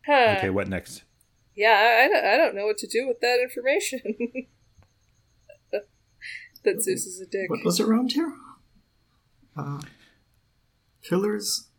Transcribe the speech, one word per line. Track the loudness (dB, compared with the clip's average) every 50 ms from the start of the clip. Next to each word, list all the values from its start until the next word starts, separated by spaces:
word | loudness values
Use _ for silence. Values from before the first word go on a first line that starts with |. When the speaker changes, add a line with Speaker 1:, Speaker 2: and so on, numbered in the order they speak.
| 2
Speaker 1:
Huh. | 4 4 6 6 4 4
Speaker 2:
Okay, | 2 0 0
what | 0 -2 -2 -2
next? | -6 -8 -8 -10 -20 -20 _ _ _ _ _ _ _ _ _ _ _
Speaker 1:
Yeah, | 0 4 4 6 6 6 4 6 6
I, | 6
I |
don't, | 6 4 2 4
I | 4 4
don't | 4 4 2 0
know | -2 -2
what | -2 -2 -4
to | -6
do | -4 -2 -2 -2
with | -2 -4 -2
that | 0 2 2 2
information. | 0 -2 -6 -4 -2 0 0 0 -2 -4 -8 -8 -8 -8 -6 -6 -6 -8
<laughs> | -8 -12 -14 _ _ _ _ _ _ _ _ _ _ _ _ _ _ _ _ _ _ _ _ -20 -20 _ _ _ -8 -8 -8 _ _ _ _ _ _ _ -18 -16 -16 -16 -18 -20 _ -2 -2
That | -2 -2 0
Zeus | -4 -4 -4 -6 -8
is | -12 -12 -16
a | -14
dick. | _ -8 -8 -6 -6
Speaker 3:
What | -6 -2 -2
was | -2 0 0
around | 2 2 2 2 2 0
here? | -2 -2 -2 -4 -6 -14 -20 -20 -20 _ _ _ _ _ _ _ _ _ _ _ _ _ _ _ _ _ _ _ _
Uh, | -10 -10 -8 -10 -10 -12 -16 -20 _ _ _ _ _ _ _ _ _ _ _ _ _ _ _ _ _ _ _ _ _ -6
pillars? | -2 -2 0 0 -2 -4 -4 -6 -6 -6 -6 -8 _ _